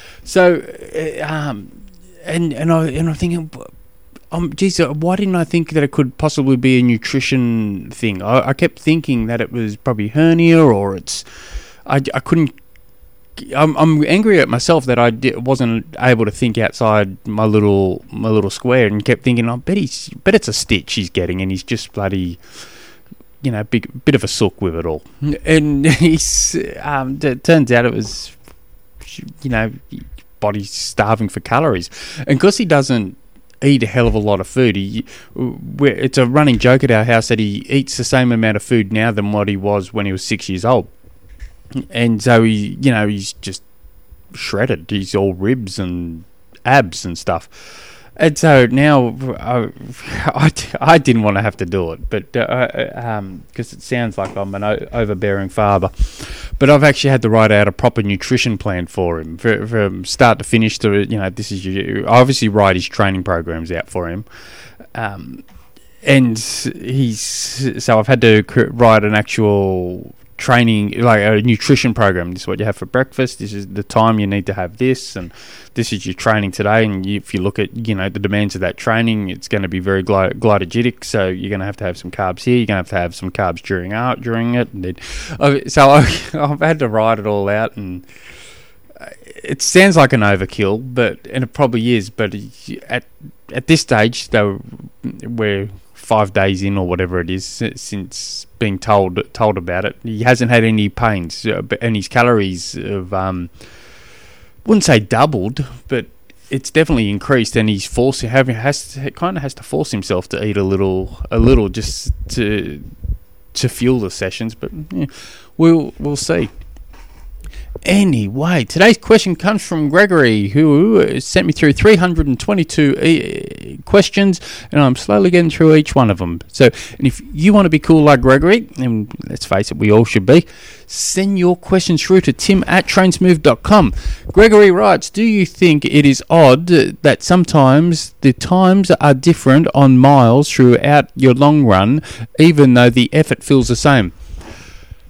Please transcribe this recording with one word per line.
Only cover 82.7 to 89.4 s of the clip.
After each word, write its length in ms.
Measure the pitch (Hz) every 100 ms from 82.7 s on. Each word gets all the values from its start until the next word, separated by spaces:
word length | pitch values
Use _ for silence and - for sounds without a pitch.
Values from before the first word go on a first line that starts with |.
| 98
have 120 | 87
to 80 | 95
have 180 | 87 -
some 160 | 95
carbs 300 | - 92 85
during 320 | - 95 90
out, 260 | 110 123 120
during 360 | 117 113 117 123
it. 180 | 113
And 100 | 101
then, 120 | 90 92 - - - 147
uh, 200 | 143 139 -
so 220 | - 139
I, 100 | 143
<laughs> 340 | 123 - -
I've 260 | 156 147 147
had 200 | 160 160
to 100 | 123
write 300 | 107 110 110
it 80 | 104
all 200 | 101 98
out, 300 | 104 110 -
and 280 | 95 90 90 - - - - - - - - - - - - -